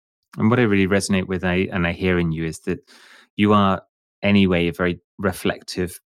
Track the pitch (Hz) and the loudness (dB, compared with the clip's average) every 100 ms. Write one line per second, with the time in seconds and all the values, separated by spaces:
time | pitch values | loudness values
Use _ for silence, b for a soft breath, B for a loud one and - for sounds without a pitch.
0 | _ _ _ - 110 123 113 98 92 98 | _ _ _ -4 0 2 2 2 2 0
1 | 92 98 92 92 92 90 95 95 85 87 | 0 -2 -2 -4 -2 -2 -2 -2 -4 -2
2 | 95 87 85 80 80 78 - 85 - B | 0 0 0 -4 -6 -8 -8 -8 -10 B
3 | B B B - 104 104 98 95 - _ | B B B 0 2 4 2 0 -6 _
4 | _ _ 101 101 95 87 85 85 87 85 | _ _ 2 4 4 2 0 0 -2 -4
5 | _ - 95 90 98 - - - 87 - | _ -6 -4 -2 -4 -4 -8 -6 -6 -8
6 | _ | _